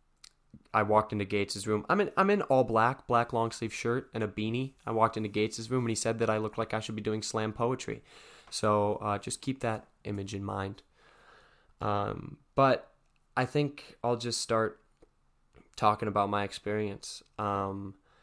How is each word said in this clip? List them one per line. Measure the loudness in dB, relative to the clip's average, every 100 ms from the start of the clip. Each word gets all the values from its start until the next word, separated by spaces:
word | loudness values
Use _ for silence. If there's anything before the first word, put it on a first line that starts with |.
| _ _ -20 _ _ -20 -2
I | 0
walked | 4 4 4
into | -4
Gates's | -2 0 -2 -4
room. | -2 -2 0
I'm | 0
in, | 2
I'm | 2 2
in | 2
all | 4 4
black, | 4 4 2 0 0
black | 2 2
long | 0 0
sleeve | -2 -8
shirt | -4 -2 -2 -4
and | -4
a | -4
beanie. | -2 -2 -2 -4 _
I | -4
walked | 2 2 2
into | -2
Gates's | 0 0 -2 -2
room | 0
and | 0
he |
said | 0 0 2
that | 2
I | 2
looked | -2 -4
like | -2
I | -4
should | -4
be | -4
doing | -2 -2
slam | -2 -2 -2
poetry. | 0 -2 -2 -6 -10 -12 -20 -20 -20 -10
So, | -2 4 4 4 0
uh, | -2 -2
just | -4 -6
keep | -6 -4
that | -4 -4 -10 _
image | -6 -6 -4
in | -6
mind. | -6 -4 -6 -8 _ _ _ _ -20 -20 _ _ _ -6
Um, | -2 0 -2 -4 -10 -16 _
but | 4 6 4 0 _ _ _ _
I | -2
think | 0 0 0 -4 -20 -4
I'll | -2 0
just | -2 -4
start | 0 2 2 -4 _ _ _ _ _ _ _ -20 _ 2
talking | 2 2 0
about | 2 2
my | 0
experience. | -2 -6 -4 -2 -2 -6 -12 -16 _ -6
Um, | -2 -2 -2 -4 -10 -14 _ _